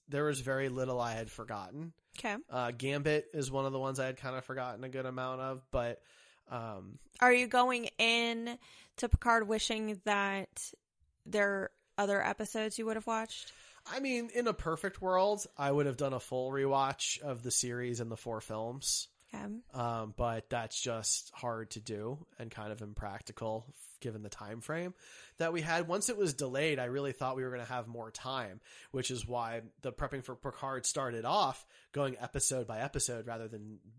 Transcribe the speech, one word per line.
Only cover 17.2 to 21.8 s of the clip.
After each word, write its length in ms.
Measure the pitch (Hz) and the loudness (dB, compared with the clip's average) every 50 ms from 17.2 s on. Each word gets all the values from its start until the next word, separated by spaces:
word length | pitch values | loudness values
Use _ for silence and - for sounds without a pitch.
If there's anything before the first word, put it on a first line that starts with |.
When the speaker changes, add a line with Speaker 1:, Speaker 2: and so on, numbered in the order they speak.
Speaker 1:
of 220 | 151 143 127 117 120 | -4 -4 -4 -4 -2
the 80 | 123 | 0
series 500 | - - 127 123 120 123 123 123 120 117 | 2 2 2 2 0 -2 -2 -2 -2 -2
and 100 | 120 117 | -2 -4
the 60 | 113 | -6
four 240 | - - 120 110 110 | -6 -6 -6 -6 -6
films. 680 | - - 110 110 110 117 127 139 - - - - - - _ _ _ _ - | -6 -6 -4 -4 -4 -4 -6 -4 -2 0 0 0 -2 -6 _ _ _ _ -12
Speaker 2:
Okay. 140 | 208 202 202 214 233 - - - | -10 -8 -8 -10 -10 -12 -8 -4
Speaker 1:
Um, 380 | 127 120 117 117 113 110 107 104 | -2 -2 0 -2 -2 -4 -4 -2
but 340 | - 120 117 113 113 - - | 0 0 0 0 -2 -4 -4
that's 300 | 131 120 113 110 - - | -4 -4 -4 -4 -4 -4
just 500 | - 123 117 113 104 - - - - - - | -2 -2 -2 0 0 0 0 0 -2 -6 -10
hard 360 | - - 120 113 113 110 - - | -8 -4 -4 -4 -4 -6 -8 -10
to 80 | 110 | -10